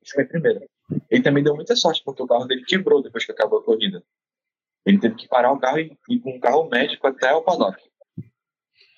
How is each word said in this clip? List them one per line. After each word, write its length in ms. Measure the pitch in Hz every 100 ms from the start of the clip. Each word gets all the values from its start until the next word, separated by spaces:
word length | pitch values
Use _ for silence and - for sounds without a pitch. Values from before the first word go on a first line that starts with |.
e 40 | -
ficou 140 | -
em 60 | 131
primeiro. 320 | 165 135 104 - _ - - -
Ele 140 | 123
também 200 | 131 143
deu 120 | 147
muita 200 | 147 165 240
sorte, 260 | 175 160
porque 160 | - 135
o 40 | 127
carro 180 | 120 127
dele 180 | 127
quebrou 360 | - 190 190 143
depois 240 | 117 117
que 60 | -
acabou 280 | - 107 107
a 40 |
corrida. 380 | - 110 104 90 - _ _ _ _ _ _ _
Ele 140 | - 98
teve 160 | 113
que 140 | 110 -
parar 240 | 127 123
o 60 | 139
carro 180 | 131 151
e 180 | 160 156 -
ir 100 | 120
com 120 | 131 127
um 40 |
carro 280 | 127 156 160
médico 380 | 120 147 - 139
até 260 | 131 131
o 100 | 156
paddock. 380 | 160 170 101 95 _ _ _ - - _ _ _ _ _ _